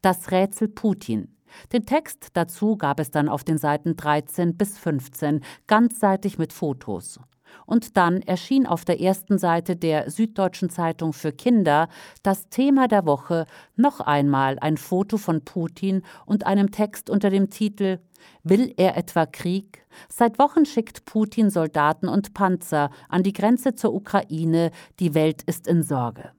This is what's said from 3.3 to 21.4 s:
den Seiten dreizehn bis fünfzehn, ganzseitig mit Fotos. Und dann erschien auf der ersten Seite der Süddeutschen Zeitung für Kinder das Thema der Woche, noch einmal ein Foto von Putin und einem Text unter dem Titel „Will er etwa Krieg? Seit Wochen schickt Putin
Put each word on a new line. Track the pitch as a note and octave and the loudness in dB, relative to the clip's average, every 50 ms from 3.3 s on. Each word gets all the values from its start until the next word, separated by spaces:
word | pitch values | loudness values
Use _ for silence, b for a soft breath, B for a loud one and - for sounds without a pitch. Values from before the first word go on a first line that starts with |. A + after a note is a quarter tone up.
| - C#3+ - | -2 -4 -2
den | - D#3+ D3+ | -2 -4 0
Seiten | - D3+ D3 D3+ D3 E3+ D#3+ | 0 0 0 0 -2 -4 -4
dreizehn | E3 - D3+ D3 D3+ D3 - - - F3 E3+ E3+ | -2 0 0 0 0 0 -4 -4 -2 -2 -2 0
bis | E3+ G#3 G3+ G3+ - | -2 -4 -4 -4 -8
fünfzehn, | - E3+ D3+ C3+ B2+ - - - D#3 D3 D3+ D3 C3 B B B B | -4 -4 -4 -4 -4 -8 -10 -6 -4 -2 -2 -4 -4 B B B B
ganzseitig | - G#3+ G#3+ A#3 A#3+ A#3 - - G3+ F#3+ F#3+ F#3+ G3+ - - | 0 2 4 4 2 0 0 0 0 0 0 -2 -6 -4 -4
mit | E3 D#3+ | -6 -6
Fotos. | - - - D3+ C3+ C3 - - G2+ E2+ E2+ - - - - _ _ B B B B B B | -6 -6 -6 -6 -6 -6 -8 -8 -8 -8 -8 -12 -20 -20 -20 _ _ B B B B B B
Und | - - A#3 A3+ - _ | -2 -2 -2 -2 0 _
dann | G3 F3+ E3+ F3 F#3 - | 2 2 4 2 0 0
erschien | - F#3 F3 - - C4+ C4+ B3+ | -2 -4 -4 -2 0 2 2 2
auf | - E3+ E3 - | 2 0 -2 0
der | - F3 - | -2 -2 0
ersten | - F#3 F#3+ G3 - _ G#3 | 2 0 0 0 0 _ 0
Seite | F#3+ - F3 E3 E3+ E3+ - F3+ | 0 2 2 0 0 0 -2 -4
der | F3 E3+ E3 D#3 D3+ - - | -2 0 0 0 0 -2 -4
Süddeutschen | C3+ - A3+ A3 A3 - F#3+ F3+ F#3 - F#3+ E3+ | -2 -2 -2 -2 0 -2 -2 -2 -2 -4 -6 -6
Zeitung | - - F3 E3 D#3+ - E3+ D#3+ D3 | -4 -2 -2 -2 -2 -2 -4 -6 -6
für | - - D#3 | -4 -6 -6
Kinder | C#3+ - - B3 B3 A3 F#3+ D#3 C#3+ D3+ D#3+ E3 B B B B B B _ | -6 -2 0 2 4 4 4 4 4 4 2 0 B B B B B B _
das | G3+ F#3+ G3 - _ | -2 -2 -2 -4 _
Thema | - - C4 C#4 C#4 C4+ C4 | -2 0 2 4 4 4 4
der | A#3+ A3 G3+ F3+ | 4 2 2 2
Woche, | D#3 C#3+ C3+ - - E3+ E3 D#3+ B B B B B B | 2 0 0 0 -4 -4 -4 -4 B B B B B B
noch | - A#3+ C#4+ C#4 - | 2 2 2 2 0
einmal | G#3+ - D3 C#3+ C#3 C#3+ C#3 C3+ C3+ C3+ C3+ | -2 0 2 2 2 2 2 2 2 0 -2
ein | - - D#3 D#3+ | -2 -2 -2 -2
Foto | - - - F#3+ F3+ G3 G3+ A3 | -2 -4 -4 -2 -2 -2 -2 -4
von | G#3 - - E3 D#3+ - | -4 -2 -2 -4 -4 -4
Putin | - - F#3 E3 E3 - - - G3 F#3+ F#3+ B B B B B | -6 -6 -6 -6 -6 -6 -6 -4 -2 -2 -2 B B B B B
und | - G#3 G3+ - | -2 -2 -2 0
einem | - G3 G3+ G3 G3+ | 2 2 2 2 0
Text | G3+ - G#3+ G#3 - - - - | 0 -2 -4 -4 -4 -14 -8 -2
unter | - G3+ G3+ G3+ | -2 0 2 2
dem | F#3+ G3 G3 G3 | 2 2 0 0
Titel | - - A3 G#3 G#3 - G3+ F#3+ F#3 F3+ _ _ b b b b b b | -2 -4 -4 -4 -2 -2 -2 -2 -2 -4 _ _ b b b b b b
„Will | b D#3+ F#3 G#3+ B3+ - - | b 2 4 4 2 0 2
er | - F#3 F#3 - | 2 2 2 2
etwa | - F3 - - F3 D#3+ | -2 -6 -2 0 0 0
Krieg? | - - - - F3 F3+ G3 G3+ _ - - _ B B B B B | 0 -4 -8 -4 -4 -4 -4 -6 _ -20 -20 _ B B B B B
Seit | - - A#3 A#3 A#3 - | 0 2 2 2 4 4
Wochen | C#4+ C#4+ - E4 D4+ | 2 4 6 2 2
schickt | - - A#3 A3+ - - - _ | 4 2 -4 -4 -4 -10 -20 _
Putin | - - A3 G#3+ G#3+ - A3+ | -4 0 0 0 0 2 2